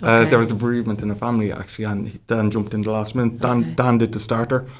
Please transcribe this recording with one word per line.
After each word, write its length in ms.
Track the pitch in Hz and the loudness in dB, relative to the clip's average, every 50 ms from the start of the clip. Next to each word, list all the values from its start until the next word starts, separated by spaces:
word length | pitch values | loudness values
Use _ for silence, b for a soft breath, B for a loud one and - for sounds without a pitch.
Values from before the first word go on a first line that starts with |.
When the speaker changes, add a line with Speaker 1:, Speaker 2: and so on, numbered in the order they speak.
Speaker 1:
Uh, 180 | - 117 117 117 | 2 4 6 6
Speaker 2:
Okay. 100 | 113 - | 6 6
Speaker 1:
there 80 | 131 113 | 6 4
was 120 | 113 - | 4 2
a 40 | 113 | 0
bereavement 480 | 101 120 120 120 120 110 113 104 104 | -2 0 0 0 0 -2 -2 -4 -4
in 60 | 107 104 | -4 -4
the 60 | 101 | -4
family, 380 | 104 113 120 120 110 107 98 | -4 -2 -2 0 0 0 -2
actually, 320 | - - - - - - - | -4 -6 -10 -12 -10 -8 -6
and 240 | 95 101 98 - 104 | -4 -4 -4 -6 -8
he, 120 | 101 - _ | -10 -10 _
Dan 240 | - 117 113 104 104 | -4 0 0 0 0
jumped 220 | 107 110 101 - | 0 0 -2 -2
in 80 | 110 107 | -2 -4
the 80 | 104 107 | -2 -2
last 240 | 110 107 107 110 - | -2 -2 -2 -2 -2
minute. 240 | 127 120 113 117 - | 0 0 0 0 0
Dan, 200 | 123 123 123 120 | 0 0 2 2
Speaker 2:
Okay. 140 | 113 - - | 0 0 0
Speaker 1:
Dan 240 | - 123 123 120 113 | 0 2 4 4 4
did 140 | 113 110 | 2 2
the 80 | 113 104 | -2 -4
starter. 460 | - - 117 113 117 113 - 127 - B B | -4 -2 -2 -2 0 0 -2 -2 -2 B B